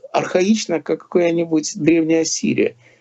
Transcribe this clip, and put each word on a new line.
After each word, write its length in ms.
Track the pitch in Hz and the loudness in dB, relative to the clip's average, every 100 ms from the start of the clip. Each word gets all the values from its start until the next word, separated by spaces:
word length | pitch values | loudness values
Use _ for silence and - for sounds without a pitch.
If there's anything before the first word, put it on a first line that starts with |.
| - | -6
архаично, 640 | 139 143 185 190 220 - 165 | -4 -2 0 2 0 0 -4
как 240 | 147 160 | -4 -6
какая-нибудь 680 | - 185 170 170 165 156 151 202 | -2 0 2 0 0 -2 -2 -2
древняя 460 | 151 170 160 160 | 2 2 4 2
Ассирия. 540 | 160 - - - 110 - _ _ | 0 -2 -2 0 -2 -4 _ _